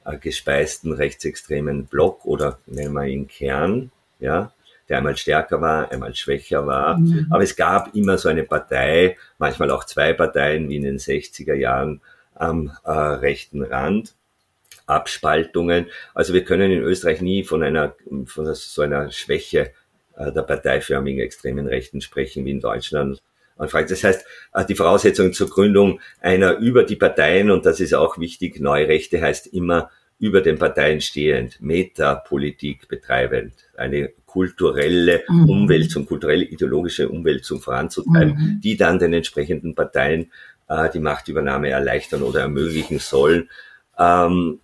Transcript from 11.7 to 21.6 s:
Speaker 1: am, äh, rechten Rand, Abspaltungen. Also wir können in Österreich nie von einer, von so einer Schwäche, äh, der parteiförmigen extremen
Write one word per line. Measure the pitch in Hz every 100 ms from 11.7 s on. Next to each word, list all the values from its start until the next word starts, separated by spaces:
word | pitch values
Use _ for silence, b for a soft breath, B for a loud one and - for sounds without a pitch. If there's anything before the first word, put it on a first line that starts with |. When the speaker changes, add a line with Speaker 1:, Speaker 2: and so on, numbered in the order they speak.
| 64 73 71 b b b
Speaker 1:
am, | - 82 82 73 -
äh, | 80
rechten | 78 76 67 69 71 - 71
Rand, | 64 65 71 98 - _ _ _ _ _ _ - -
Abspaltungen. | 78 - - 76 78 82 87 85 87 87 B B
Also | - 85
wir | 90
können | 92 90 98
in | 90
Österreich | 62 92 85 80
nie | 90 98
von | - 80
einer, | 76 78 73 - - 71 64
von | - 78
so | 78 - -
einer | 73 71 71
Schwäche, | - - 73 - 78 67 _ _ _ _ -
äh, | 73
der | 73
parteiförmigen | - 69 71 67 - 67 69 67
extremen | 62 - 67 67